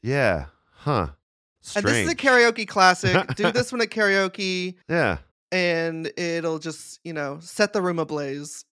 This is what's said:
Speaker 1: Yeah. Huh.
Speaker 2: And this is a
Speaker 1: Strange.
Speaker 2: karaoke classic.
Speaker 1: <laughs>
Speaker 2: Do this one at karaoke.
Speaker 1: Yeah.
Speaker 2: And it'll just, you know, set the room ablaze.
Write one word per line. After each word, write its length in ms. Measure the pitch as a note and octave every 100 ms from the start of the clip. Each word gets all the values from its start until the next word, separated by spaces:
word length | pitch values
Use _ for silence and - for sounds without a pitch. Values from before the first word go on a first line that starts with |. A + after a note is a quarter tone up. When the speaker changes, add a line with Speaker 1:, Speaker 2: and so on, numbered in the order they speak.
| A2+
Speaker 1:
Yeah. 420 | C#3 B2 E2+ C2+ _ _ _
Huh. 280 | - C3+ D#2 - _ _ _ _ - G#3
Speaker 2:
And 80 | G3+
this 80 |
is 160 | - -
a 20 |
Speaker 1:
Strange. 80 | D#4
Speaker 2:
karaoke 480 | C4+ B3+ A#3 A#3 G#3
classic. 480 | G#3 F#3 F3+ F#3+ F#3 F#3+
Speaker 1:
<laughs> 80 | -
Speaker 2:
Do 160 | G#3
this 180 | B3 B3
one 80 | B3
at 60 | A3
karaoke. 880 | A3 G#3 G3 F#3+ F#3 F#3+ F#3 F3+ F3+ _
Speaker 1:
Yeah. 300 | E3 C3 D#2+ - _ _
Speaker 2:
And 640 | F#3 F3 E3 E3 E3 D#3+ -
it'll 420 | E3+ E3+ E3 D#3
just, 400 | D#3+ D3+ - - E3+
you 80 |
know, 240 | D#3+ C#3+ C#3+
set 320 | E3 - G#3
the 100 | G#3
room 180 | F3+ E3+
ablaze. 680 | D#3 D3+ C#3+ C#3 D3 - -